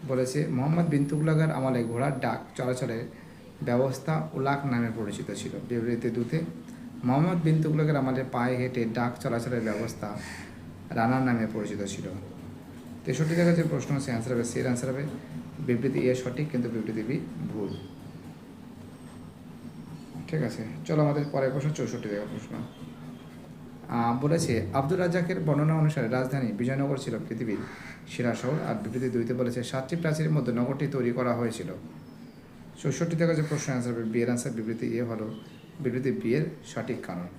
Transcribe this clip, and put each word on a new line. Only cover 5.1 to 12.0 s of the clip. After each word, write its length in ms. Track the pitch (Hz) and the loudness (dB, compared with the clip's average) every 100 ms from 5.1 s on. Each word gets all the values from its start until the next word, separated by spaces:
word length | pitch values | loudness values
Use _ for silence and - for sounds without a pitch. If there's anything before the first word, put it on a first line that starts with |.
| 101 - 98 | -4 -4 -4
ছিল। 120 | - 101 - | -6 -6 -2
বিবৃতি 400 | 120 117 117 120 113 | 0 2 2 0 0
দুতে, 220 | 117 160 170 - - - - - 123 | 0 0 -2 -6 -12 -14 -14 -4 2
মোহাম্মদ 320 | 135 175 175 160 | 4 6 4 4
বিন 100 | 156 | 6
তুগলকের 340 | 156 151 156 147 | 4 4 4 4
আমলে 200 | 131 127 131 | 2 2 0
পায়ে 200 | 127 123 123 | 0 2 2
হেঁটে 220 | 127 127 110 117 | 0 0 0 2
ডাক 160 | 120 120 | 0 0
চলাচলের 400 | 135 117 120 120 110 | 0 0 0 0 0
ব্যবস্থা 400 | 104 117 - 107 104 - - - - - - - 113 | 0 -2 -4 -6 -6 -8 -10 -12 -14 -14 -14 -4 2
রানা 200 | 113 131 127 | 4 4 4
নামে 180 | 117 110 | 4 2
পরিচিত 260 | 110 104 101 98 | 0 -2 -2 -4
ছিল। 120 | - | -4